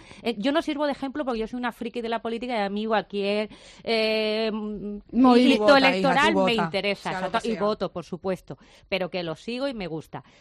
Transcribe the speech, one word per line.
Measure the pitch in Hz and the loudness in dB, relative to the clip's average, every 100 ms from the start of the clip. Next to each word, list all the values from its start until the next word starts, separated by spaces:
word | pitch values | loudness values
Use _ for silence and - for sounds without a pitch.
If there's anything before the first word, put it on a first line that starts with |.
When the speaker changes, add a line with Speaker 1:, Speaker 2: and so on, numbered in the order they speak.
| - - | -14 -10
Speaker 1:
eh, | - 226 | -6 -4
yo | 226 | 0
no | 302 | 0
sirvo | 302 285 294 | -2 -2 -4
de | |
ejemplo | 262 269 277 | -4 -6 -6
porque | 277 233 | -4 -4
yo | 220 | -6
soy | 247 | -6
una | 247 | -8
friki | - 233 240 | -8 -8 -8
de | 226 | -6
la | 226 | -4
política | 226 233 247 | -4 -6 -4
y | 233 | -2
a | 196 | -2
mí | 202 220 | -2 0
cualquier, | 214 - 202 196 208 214 - - - | 0 -2 -4 -2 -2 -4 -8 -20 -12
eh, | - 226 220 220 220 214 220 | -2 0 0 0 0 -2 -2
Speaker 2:
Movimiento. | 214 214 208 208 208 - 226 254 240 262 | -4 -6 -8 -10 -10 -4 4 8 8 8
Speaker 1:
hito | 226 208 | 6 6
Speaker 3:
Tú | |
vota, | 277 | 6
hija, | 269 | 6
Speaker 1:
electoral | 190 269 254 302 | 4 2 4 4
Speaker 3:
tú | |
Speaker 1:
me | 302 285 | 4 2
Speaker 3:
vota, | 233 | 2
Speaker 1:
interesa, | 165 190 202 196 - | 0 -2 -2 -4 -4
Speaker 3:
sea | 185 | -4
lo | 185 | -4
Speaker 1:
exacto, | 226 | -4
Speaker 3:
que | 220 | -2
Speaker 1:
y | |
Speaker 3:
sea. | 220 | -2
Speaker 1:
voto, | 208 214 180 | -2 -2 -4
por | 180 | -8
supuesto, | 160 175 190 180 - - - - _ | -10 -8 -6 -6 -8 -18 -20 -20 _
pero | 190 180 | -4 -4
que | 185 | -6
lo | 170 160 | -6 -8
sigo | - 240 277 | -8 -6 -6
y | |
me | 240 175 | -6 -8
gusta. | 156 - 139 - _ | -8 -10 -14 -16 _